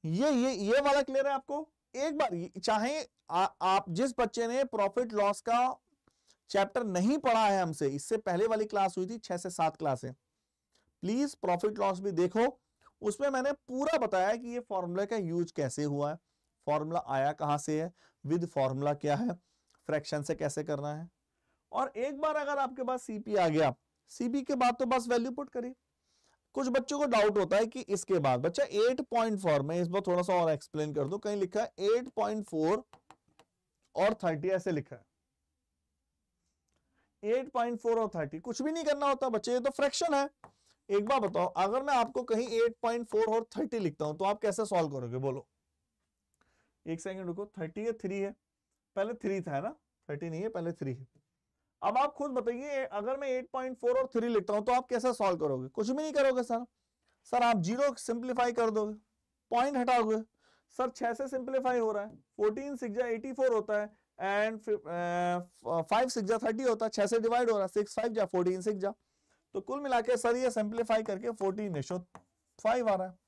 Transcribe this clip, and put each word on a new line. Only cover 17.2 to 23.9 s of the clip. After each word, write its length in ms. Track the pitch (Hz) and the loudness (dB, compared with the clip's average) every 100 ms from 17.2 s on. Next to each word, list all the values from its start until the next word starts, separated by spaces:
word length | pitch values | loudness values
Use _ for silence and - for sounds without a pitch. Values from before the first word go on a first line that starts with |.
| 139 | 0
कहाँ 240 | 147 147 147 | 0 -2 -2
से 220 | 151 151 | 0 -2
है, 100 | 170 _ _ _ | -2 _ _ _
with 220 | 143 170 170 | -2 -2 0
फॉर्मूला 440 | - 131 131 143 143 | 0 0 2 -2 0
क्या 200 | 147 143 | 0 0
है, 180 | 240 175 _ _ _ _ - | -2 -4 _ _ _ _ -4
फ्रैक्शन 340 | 151 151 151 | -4 -2 -6
से 120 | 143 | -4
कैसे 300 | 147 147 151 | -2 -2 -4
करना 300 | 151 143 147 | -4 -4 -4
है। 140 | 151 170 _ _ _ _ _ _ | -8 -12 _ _ _ _ _ _
और 200 | - 262 208 | -4 -4 -4
एक 220 | 262 277 | -6 -2
बार 160 | 311 302 | -2 0
अगर 220 | 285 285 | -2 -2
आपके 260 | 269 262 | -2 -4
पास 180 | 254 254 | -4 -4
सीपी 340 | - 214 214 208 | -6 -8 0 2
आ 100 | 170 | 4
गया, 260 | 156 147 123 _ | 4 2 0 _